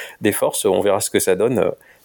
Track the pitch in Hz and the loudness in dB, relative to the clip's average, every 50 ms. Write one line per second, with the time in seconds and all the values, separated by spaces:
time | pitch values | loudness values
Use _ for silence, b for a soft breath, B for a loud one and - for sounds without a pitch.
0 | B B B B - 104 - - 131 147 - - - 101 92 95 95 101 98 98 | B B B B -2 -2 0 0 0 -2 -2 0 0 2 2 2 2 2 0 0
1 | - - - 101 - 98 92 92 107 127 127 98 85 - - - b b b b | 0 -2 -2 0 0 0 0 2 0 0 0 0 0 -2 -4 -6 b b b b